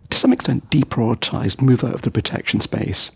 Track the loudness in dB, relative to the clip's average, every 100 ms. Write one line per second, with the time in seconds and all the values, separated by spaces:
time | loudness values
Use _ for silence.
0 | -4 0 2 2 2 -4 0 0 0 0
1 | 0 0 -2 -2 -4 2 4 4 2 -2
2 | -2 -2 -2 -4 -2 -2 -2 -2 -2 -2
3 | -4